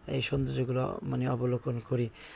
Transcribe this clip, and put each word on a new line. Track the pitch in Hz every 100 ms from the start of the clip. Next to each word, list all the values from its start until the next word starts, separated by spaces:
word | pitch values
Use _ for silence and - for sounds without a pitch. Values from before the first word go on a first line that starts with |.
| -
এই | 135
সৌন্দর্যগুলো | 123 139 135 131 127 127 131 -
মানে | 139 127 127
অবলোকন | 123 123 123 135 120 -
করি। | 123 117 - -